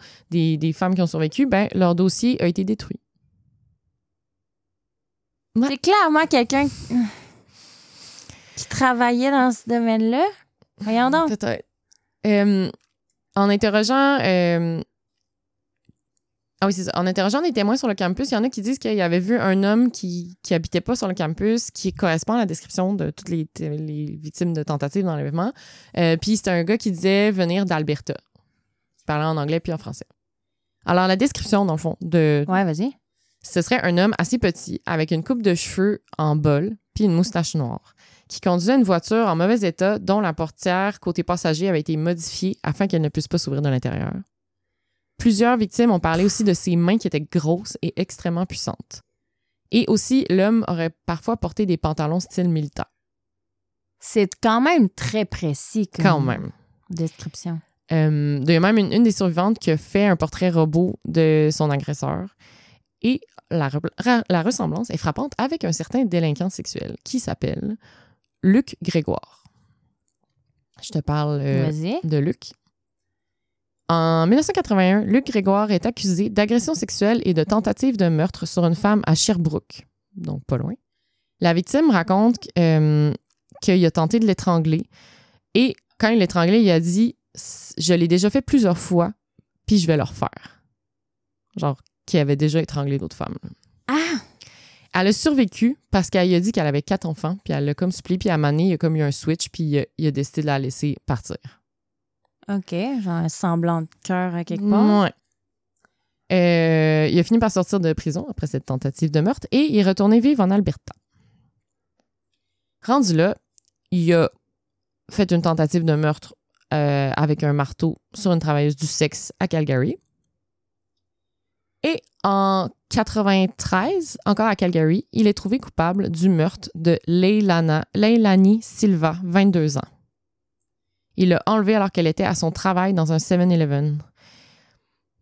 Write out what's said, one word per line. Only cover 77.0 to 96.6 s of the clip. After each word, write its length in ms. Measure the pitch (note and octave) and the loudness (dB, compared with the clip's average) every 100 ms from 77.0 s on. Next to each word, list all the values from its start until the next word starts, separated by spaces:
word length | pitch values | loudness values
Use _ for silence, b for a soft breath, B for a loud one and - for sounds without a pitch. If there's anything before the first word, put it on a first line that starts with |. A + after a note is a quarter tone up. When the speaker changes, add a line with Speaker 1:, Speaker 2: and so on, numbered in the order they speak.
| G3+ A#3+ - | 0 2 0
Speaker 1:
et 80 | |
de 100 | D#3+ | 0
tentative 540 | D#3 G#3 - G#3 C4+ A#3 | 2 0 0 -2 -2 0
de 100 | F3 | 2
meurtre 380 | D#3 F3 - E3 | 2 -2 -4 -4
sur 160 | - | 0
une 100 | E3+ | 0
femme 280 | E3 G3+ G#3+ - | 2 2 2 2
à 80 | |
Sherbrooke, 720 | D#3+ - F#3 D#3+ D3+ - - - _ _ G3 | 2 2 0 0 -4 -8 -20 -20 _ _ -14
donc 260 | E3 D3 - | -10 -10 -6
pas 100 | B2+ | -4
loin. 160 | - A3+ _ _ _ _ _ - | -4 -10 _ _ _ _ _ -2
La 120 | F3 | 0
victime 380 | E3+ E3+ C#4 D#4+ | 0 0 2 4
raconte, 580 | G3 E3 F#3 A3+ A#3 - - | 2 2 2 2 0 -2 0
euh, 540 | E3 D#3+ D3+ D3+ D3+ - _ _ _ - | 4 4 4 2 2 -2 _ _ _ -6
qu'il 240 | - F#3 | 2 4
a 60 | E3 | 4
tenté 300 | D#3 D#3+ A#3 | 2 0 2
de 60 | G#3+ | 2
l'étrangler 580 | F#3 - E3+ D#3+ D#3+ - b b b b b _ | 0 2 2 2 -2 -4 b b b b b _
et 240 | G#3+ B3+ - _ - | 0 0 -2 _ -2
quand 100 | G#3+ | 2
il 100 | A#3 | 4
l'étranglait, 440 | F3+ F3+ E3+ G#3+ | 2 2 4 6
il 80 | G#3 | 6
a 100 | E3 | 4
dit, « 360 | E3+ F3+ A#3 - _ - - - - - | 2 2 0 -2 _ -8 -4 -4 -6 -4
Je 140 | D#3+ | 2
l'ai 160 | F3 E3+ | 2 4
déjà 220 | F3 G3+ | 2 2
fait 100 | C4+ | 0
plusieurs 380 | - C#4+ G3+ E3+ | 2 2 4 0
fois, 340 | - F3 F3 - _ _ _ _ - | 0 0 0 -4 _ _ _ _ 2
puis 120 | G#3 | 2
je 80 | E3 | 4
vais 100 | D#3 | 2
le 40 | |
refaire. » 600 | - - - - - _ _ _ _ _ _ _ _ _ _ - | 0 -4 -8 -8 -20 _ _ _ _ _ _ _ _ _ _ -6
Genre, 220 | D3 C3+ _ _ - | -4 -4 _ _ -2
qu'il 140 | F3 | 0
avait 160 | C#3+ C#3+ | 2 2
déjà 240 | D3+ D#3 | 2 0
étranglé 360 | D#3 C#3+ C#3 C#3 | -2 -4 -4 -4
d'autres 180 | E2 - | -6 -10
femmes. 200 | - - - - _ _ - | -10 -10 -14 -20 _ _ -4
Speaker 2:
Ah ! 60 | C#4+ E4 C#4+ B B B B B B B | -4 -2 -6 B B B B B B B
Speaker 1:
Elle 140 | F3 F#3+ | 0 2
a 40 | |
survécu 640 | G#3 D#4 C#4 G#3+ - A#3 C#4+ - | 4 4 4 0 2 0 -2 0
parce 180 | G3+ F3 | 0 2
qu'elle 180 | F#3+ F3+ | 2 4
lui 60 | F3 | 2
a 40 | |
dit 120 | F#3+ | 2
qu'elle 140 | A3+ | 0